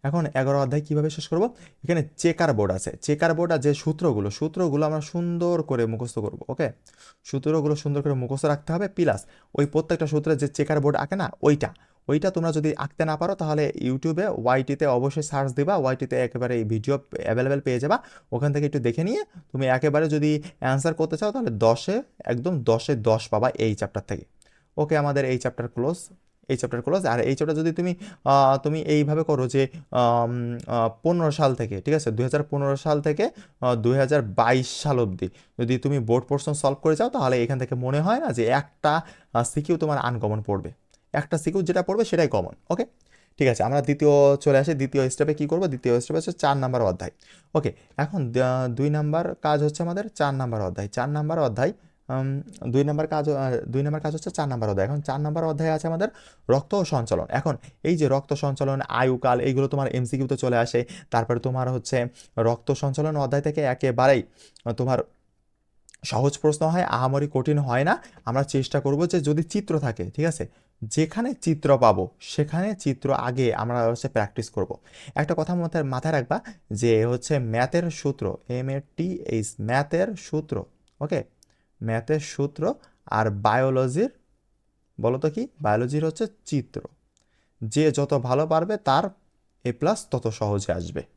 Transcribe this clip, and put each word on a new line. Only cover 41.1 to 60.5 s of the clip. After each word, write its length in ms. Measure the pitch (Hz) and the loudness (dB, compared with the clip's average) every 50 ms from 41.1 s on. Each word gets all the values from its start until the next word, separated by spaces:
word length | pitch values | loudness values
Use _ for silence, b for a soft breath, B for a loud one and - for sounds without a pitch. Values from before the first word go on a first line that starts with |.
| - | -6
একটা 240 | 151 147 - - 160 | -6 -4 -2 -4 -2
সিকিউ 240 | 151 175 165 196 | -2 -2 -2 0
যেটা 200 | 185 160 175 185 | 0 0 0 0
পড়বে, 240 | 180 - 196 214 226 | 0 0 0 0 0
সেটাই 220 | 220 - 175 165 143 | 0 2 2 2 2
কমন। 260 | - 104 90 - - - _ _ | 2 -2 -4 -4 -10 -16 _ _
ওকে, 160 | 170 185 233 - _ _ b b b b b b b - | -2 -2 -2 -6 _ _ b b b b b b b 2
ঠিক 100 | 143 131 | 2 2
আছে, 160 | 117 - - | 4 2 0
আমরা 180 | 113 135 143 | 2 2 0
দ্বিতীয় 560 | 139 143 143 143 151 147 143 143 143 143 143 139 | 2 0 0 4 6 6 8 8 8 6 6 4
চলে 200 | - 151 139 135 | 4 4 4 4
আসি। 160 | 139 147 160 | 4 2 0
দ্বিতীয় 360 | 139 135 131 - 139 131 127 | 0 -2 0 2 2 2 0
স্টেপে 240 | 127 - 147 156 151 | 2 0 0 0 2
কী 140 | 147 147 147 | -2 0 0
করবো? 200 | 165 175 190 175 | 0 0 0 0
দ্বিতীয় 320 | 135 123 - 127 120 120 | -2 -2 2 2 2 2
স্টেপে 180 | 123 - 151 160 | 2 0 -4 -4
হচ্ছে 160 | 160 - 180 | -2 -4 -6
চার 240 | - - 147 139 139 | -2 0 2 2 2
নাম্বার 240 | 131 127 127 123 | 0 0 0 2
অধ্যায়। 300 | 117 98 90 90 92 90 - _ b b b b b b _ | 2 2 0 0 -6 -10 -12 _ b b b b b b _
ওকে, 180 | 160 - 101 - b b b b - | -2 0 0 -6 b b b b -4
এখন 340 | 143 147 202 185 139 120 | -4 -2 -2 -4 -4 -2
দা-, 380 | 117 123 127 127 127 131 131 127 | 0 0 2 2 2 0 -2 -4
দুই 200 | 117 117 135 147 | -2 -2 0 0
নাম্বার 460 | 147 151 151 147 151 165 170 - - | 0 0 0 0 0 -2 -2 -4 -6
কাজ 280 | _ - 156 151 147 147 | _ -2 0 2 2 2
হচ্ছে 200 | 151 151 - 170 | 0 0 -2 -4
আমাদের 260 | 170 175 190 208 220 | -4 -4 -4 -6 -8
চার 240 | - - 151 143 139 | -4 -2 -2 0 0
নাম্বার 280 | 135 131 123 113 107 | -2 -2 -2 -2 -2
অধ্যায়। 260 | 101 92 90 - 101 104 | -2 -4 -4 -4 -8 -6
চার 220 | - - 123 139 | -4 -4 -4 -2
নাম্বার 300 | 147 151 151 151 160 170 | -2 -2 -2 -2 0 0
অধ্যায়, 340 | 151 127 107 110 127 170 214 b b b b b _ - | 0 0 0 0 0 -2 -2 b b b b b _ -6
উম, 320 | 131 131 131 135 135 139 147 - - - - 123 | -4 -2 -2 -2 -4 -6 -8 -10 -16 -10 -6 0
দুই 120 | 120 135 143 | 2 2 2
নাম্বার 240 | 147 147 147 156 156 | 2 0 -2 -2 -2
কাজ, 220 | 156 151 147 151 | -2 -2 0 0
আহ, 220 | 147 135 135 131 127 113 - - | 0 0 0 -2 -2 -2 -4 -2
দুই 160 | 117 135 139 | -2 -2 -2
নাম্বার 180 | 147 147 156 | 0 -2 -2
কাজ 120 | 151 156 156 | -4 -4 -6
হচ্ছে 180 | 160 - - | -6 -8 -8
চার 160 | 180 - 151 139 | -4 -4 -2 -2
নাম্বার 220 | 127 120 113 104 | -2 -2 0 0
অধ্যায়। 180 | 101 95 95 110 | 0 0 0 0
এখন 140 | 143 147 | 0 -4
চার 200 | 147 - 131 143 | -4 -4 -4 -2
নাম্বার 220 | 147 151 151 165 165 | -2 -2 -2 -2 -2
অধ্যায়ে 280 | 160 156 143 160 160 | -2 -2 0 0 0
আছে 160 | 156 156 156 165 | 0 0 -2 -2
আমাদের 200 | 165 165 190 - B B B B B B B - | -2 -2 -2 -4 B B B B B B B 0
রক্ত 240 | 120 139 143 - - | 0 0 2 0 -2
ও 120 | 202 180 | 0 0
সঞ্চালন। 400 | - - 131 117 107 104 82 - - | 0 0 -2 0 0 -2 -2 -2 -2
এখন 280 | - 131 - 165 143 - B B B B - | -4 -2 -2 -2 -4 -4 B B B B 0
এই 140 | 160 180 165 | 0 2 2
যে 120 | 151 131 | 4 2
রক্ত 240 | 131 139 139 - 147 | 2 2 0 -2 -4
সঞ্চালন, 480 | 143 - 143 135 - 143 135 135 135 | -2 -2 -2 -2 0 -2 -2 0 -2
আয়ুকাল, 580 | - - - 120 127 131 127 123 - 127 123 123 | -4 -4 0 2 2 2 2 2 2 2 2 2
এইগুলো 280 | 131 139 131 131 135 131 | 2 0 2 2 0 0
তোমার 200 | - 139 135 131 | 0 -2 -2 0
এমসিকিউতে 500 | - 123 127 117 - 131 135 131 139 127 | 0 -2 -2 -2 -2 -2 0 -2 -2 0
চলে 200 | - 127 | 0 2